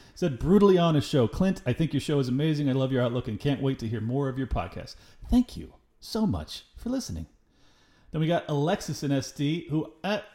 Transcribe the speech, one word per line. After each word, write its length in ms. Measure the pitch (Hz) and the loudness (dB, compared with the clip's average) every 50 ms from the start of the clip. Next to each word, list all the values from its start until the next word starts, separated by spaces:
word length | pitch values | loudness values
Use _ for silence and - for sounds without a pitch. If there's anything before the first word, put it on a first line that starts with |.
| - - - | -20 -16 -8
Said, 240 | - 180 165 131 107 | -4 -2 -2 -2 -2
"Brutally 380 | 131 147 190 208 202 202 185 | 2 4 6 6 8 8 6
honest 320 | 175 170 170 156 143 - - | 6 6 4 4 2 2 2
show. 180 | - 139 117 | 4 4 4
Clint, 360 | 107 - - 185 190 190 - - | 4 2 2 2 2 0 0 -2
I 80 | 127 120 | -2 0
think 220 | - 165 147 - | 0 0 0 0
your 60 | 135 | -2
show 180 | - - 147 143 | -2 0 0 0
is 100 | 135 123 | 0 0
amazing. 400 | 123 135 151 160 156 147 147 135 | 0 0 0 0 0 0 0 0
I 40 | 127 | 2
love 200 | 135 131 131 131 | 2 0 0 2
your 100 | 123 123 | 0 0
outlook 240 | 120 120 123 - | 0 0 -2 -4
and 140 | 117 107 101 | -4 -6 -4
can't 220 | - 143 139 - 135 | -2 -2 0 0 0
wait 160 | 135 135 - | -2 -2 -2
to 100 | 117 107 | -4 -4
hear 120 | 113 110 | -4 -4
more 280 | 107 117 123 139 143 135 | -2 -2 -2 -2 -2 -2
of 80 | 123 | -4
your 100 | 135 131 | -4 -4
podcast." 500 | 113 - 117 87 87 - - - - - - - - - - - - | -4 -2 -4 -4 -4 -8 -12 -12 -14 -16 -20 -20 -20 -20 -12 -4 2
Thank 260 | 233 254 240 - - | 2 2 2 2 -2
you 160 | - 90 - - - _ _ _ _ | -14 -14 -14 -16 -20 _ _ _ _
so 280 | - - - 220 220 | -14 -8 -4 -2 0
much 400 | 180 104 78 76 - - - - _ - | 0 0 -2 -6 -8 -12 -16 -16 _ -18
for 140 | - - 233 | -12 -8 -6
listening. 360 | 254 269 - - 90 76 80 - _ _ _ _ _ _ _ _ _ _ _ _ _ _ _ - - | -6 -6 -6 -8 -10 -10 -12 -14 _ _ _ _ _ _ _ _ _ _ _ _ _ _ _ -8 -4
Then 80 | 156 | -2
we 60 | 160 | 0
got 180 | 156 170 156 - - | 2 0 0 -2 -2
Alexis 540 | 151 143 143 165 202 - - - 147 - 156 | -2 0 0 0 0 -2 -2 -6 -8 -4 -2
in 80 | 143 | 0
S 220 | 139 135 131 - - | 0 0 -2 -4 -6
D, 340 | - 143 143 160 175 - - | -4 -2 -2 -2 -4 -4 -4
who, 200 | 143 156 - - - _ - | -4 -4 -4 -4 -8 _ -4
eh, 160 | 190 214 202 - - | -4 -4 -4 -4 -8